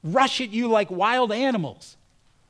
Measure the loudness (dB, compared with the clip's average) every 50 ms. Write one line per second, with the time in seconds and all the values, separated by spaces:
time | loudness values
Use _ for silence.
0 | -6 0 2 2 2 2 0 -4 -6 -4 -2 -2 0 2 2 2 2 0 -2 -2
1 | 0 0 2 2 0 0 0 0 0 0 0 0 -2 -4 -8 -12 -20 -20 -20 _
2 | _ _ _ _ _ _ _ _ _ _